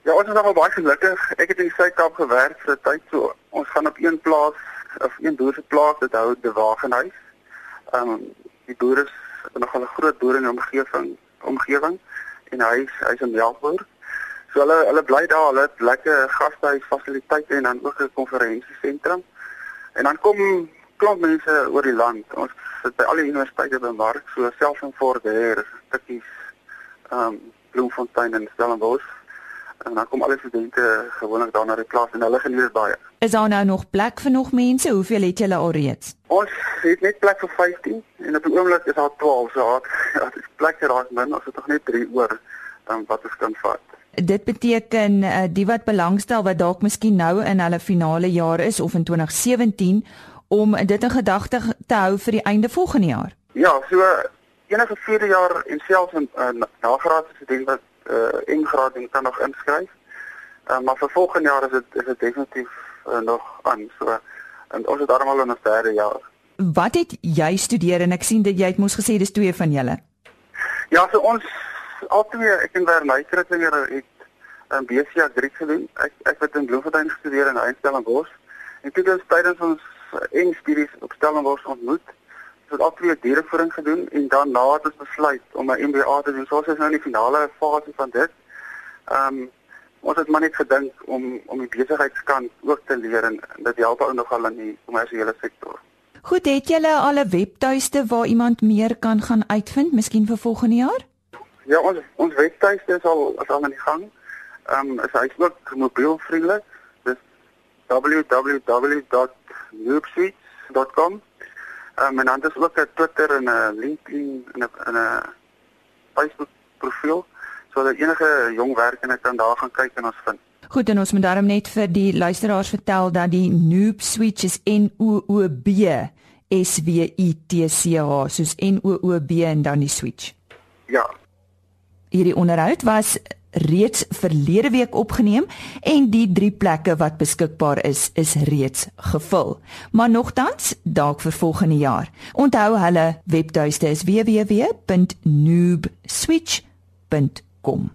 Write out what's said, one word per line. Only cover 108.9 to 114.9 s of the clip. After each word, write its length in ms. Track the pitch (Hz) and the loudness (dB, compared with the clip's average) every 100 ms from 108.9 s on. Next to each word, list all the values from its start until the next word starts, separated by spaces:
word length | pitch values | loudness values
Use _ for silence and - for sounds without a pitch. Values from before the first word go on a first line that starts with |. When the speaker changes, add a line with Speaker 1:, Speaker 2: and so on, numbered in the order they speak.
| 147 131 | -2 0
Speaker 1:
dot 220 | 123 127 - _ - - | 0 0 -6 _ -20 -20
noobsweets 640 | 110 113 151 - - 196 - _ - - | -8 -2 -2 -2 -2 -4 -4 _ -20 -4
dot 200 | 131 131 | -2 0
com. 300 | - 170 208 _ _ - - - - - | 0 0 -2 _ _ -20 -20 -18 -18 -14
Ehm, 240 | - 139 131 | -2 0 0
en 60 | |
dan 160 | 131 135 | 0 0
is 140 | 156 | -2
ook 240 | 131 165 - | 0 0 0
'n 80 | 147 | -2
Twitter 420 | - 160 - 156 | 0 0 2 2
en 80 | 139 | 2
'n 360 | 123 113 110 107 | 2 0 0 -2
LinkedIn 640 | 131 151 - 147 143 131 123 | -8 -8 -8 -8 -8 -10 -12
en 80 | 127 | -10
'n, 80 | 120 - | -10 -8
en 100 | 120 | -4